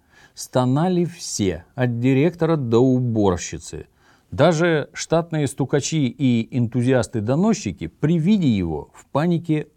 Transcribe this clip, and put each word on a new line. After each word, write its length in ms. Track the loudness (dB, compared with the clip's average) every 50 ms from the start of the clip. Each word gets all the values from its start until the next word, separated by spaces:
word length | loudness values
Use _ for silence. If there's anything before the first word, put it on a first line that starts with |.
| _ _ _ -20 -20 -20 _
Стонали 680 | -16 -10 -4 -2 0 0 2 2 2 0 0 0 0 0
все, 600 | -2 -4 -10 -12 -8 -4 -2 -2 -2 -2 -4 -8 _ _
от 260 | -2 -2 -2 0 0
директора 560 | 0 2 2 2 2 0 0 0 -2 0 0
до 240 | 0 0 2 4 4
уборщицы. 1080 | 4 4 4 2 0 0 0 2 2 2 2 0 -4 -8 -10 -12 -12 -12 -14 -14 -14 -16 _ _ _ _ _ _ _ _
Даже 600 | 0 2 4 4 4 4 2 2 2 0 -2 -6 -10
штатные 540 | -12 -6 -2 0 0 0 -2 -2 -2 -2
стукачи 600 | -2 -2 -4 -4 -2 0 -2 -2 -2 -2 0 0 -2
и 500 | -2 0 0 2 2 0 0 -2 -2 -2
энтузиасты-доносчики 1300 | -2 -2 -2 0 0 2 2 2 0 -2 -4 -4 -2 -2 0 0 2 0 0 0 -2 -6 -8 -8 -8
при 320 | -12 -6 _ 0 0 0 2
виде 300 | 2 2 2 2 2 2
его 420 | 2 2 0 -2 -4 -6 -8 -12 _
в 140 | -20 -12
панике 600 | _ -4 -2 0 0 0 -2 -2 -2 -2 -2 -4 -6 _